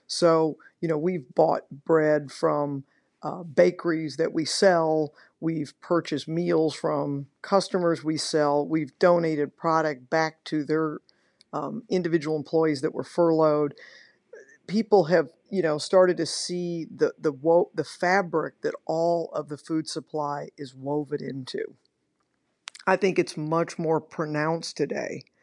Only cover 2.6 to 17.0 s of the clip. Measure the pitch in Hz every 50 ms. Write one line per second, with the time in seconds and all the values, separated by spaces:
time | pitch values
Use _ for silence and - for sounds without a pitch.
2.6 | 147 143 143 139 135 _ _ _ _ _ _ _ - 156 - 180 180 170 135 -
3.6 | 175 180 175 180 - 170 165 160 160 151 131 143 160 165 - 165 156 - - -
4.6 | 202 196 180 170 160 160 156 156 156 143 _ _ - _ _ _ - 165 165 160
5.6 | 147 127 - _ - - 175 170 160 - 160 139 - - 160 165 175 170 175 160
6.6 | 160 156 151 - - 160 156 143 143 147 143 139 139 - _ _ - - 196 196
7.6 | 180 - - 190 180 170 165 139 131 151 160 147 - - - 156 151 143 143 147
8.6 | 143 131 156 160 151 131 _ _ - 180 175 175 170 160 160 147 147 139 _ _
9.6 | - 165 160 160 156 156 147 127 127 127 - 160 160 160 156 _ _ - - 156
10.6 | 143 135 151 156 160 156 151 - _ _ _ _ _ _ _ _ _ _ - 147
11.6 | 151 139 - - - _ - 185 175 165 160 170 143 151 156 151 143 - - 160
12.6 | 160 160 151 135 131 156 - 135 131 - - - 175 165 165 156 160 156 151 151
13.6 | 151 143 143 - - - - - - _ _ _ _ _ - - - _ - _
14.6 | _ - 170 214 220 - - 196 170 147 180 170 156 131 _ _ _ _ - 190
15.6 | 165 160 151 151 - - - 185 185 180 175 165 165 147 - - - - 180 180
16.6 | 175 175 170 170 156 - - 139